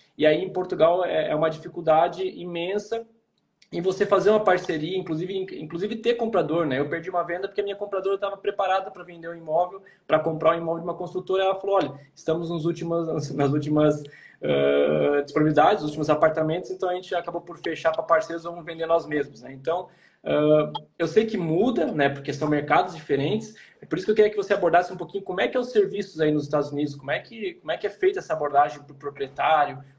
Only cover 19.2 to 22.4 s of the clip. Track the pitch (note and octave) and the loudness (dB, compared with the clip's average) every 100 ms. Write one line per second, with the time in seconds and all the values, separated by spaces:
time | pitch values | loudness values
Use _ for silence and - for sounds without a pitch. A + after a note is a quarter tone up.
19.2 | C3+ - B2 C3+ D3+ F3 - _ _ _ | -4 -10 -16 -8 -4 -4 -6 _ _ _
20.2 | D#3 D3 D3+ D3+ D3+ - - - E3 A3 | -2 2 4 4 4 -4 -6 -4 0 2
21.2 | A3 G3+ E3 E3 B3 C#4+ C#4+ D#3+ C#3 C#3 | 2 0 0 2 2 0 -2 2 0 0
22.2 | - C3+ | -6 -4